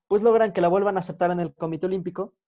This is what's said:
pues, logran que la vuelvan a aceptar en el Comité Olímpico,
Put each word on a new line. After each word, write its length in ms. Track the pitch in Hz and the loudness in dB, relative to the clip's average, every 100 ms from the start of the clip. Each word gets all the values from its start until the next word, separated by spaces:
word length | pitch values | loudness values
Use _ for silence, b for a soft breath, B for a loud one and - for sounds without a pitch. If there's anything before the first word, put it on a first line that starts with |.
| _ | _
pues, 160 | 208 | 2
logran 280 | 233 226 220 | 4 4 2
que 100 | 185 | 2
la 60 | 175 | 2
vuelvan 300 | 190 202 190 | 2 0 -2
a 40 | |
aceptar 280 | 175 - 175 | -6 -2 0
en 100 | 175 | 0
el 140 | 170 | -4
Comité 320 | - 165 160 185 | -6 -8 -4 -4
Olímpico, 480 | 190 180 180 196 _ | -4 -6 -8 -10 _